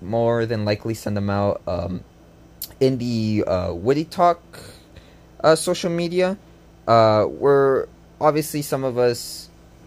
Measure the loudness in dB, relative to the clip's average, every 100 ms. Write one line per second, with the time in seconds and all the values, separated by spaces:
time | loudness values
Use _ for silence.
0 | -6 -2 0 0 -2 -2 -2 -2 -4 -6
1 | -6 -4 -2 0 0 -2 -4 -6 -6 -8
2 | -12 -20 -20 -20 -20 -18 -18 -2 0 0
3 | -2 -2 0 0 0 -2 -2 -4 0 0
4 | -2 0 2 2 -6 -20 -20 -20 -20 -20
5 | -20 -20 -20 -2 2 2 0 -4 -4 -4
6 | -2 0 0 -2 -12 -20 -20 -10 2 4
7 | 6 4 2 0 2 4 4 2 -2 -10
8 | -20 -2 0 0 -2 -6 -4 -4 -2 0
9 | 0 0 -6 -14 -18 -20 -20 -20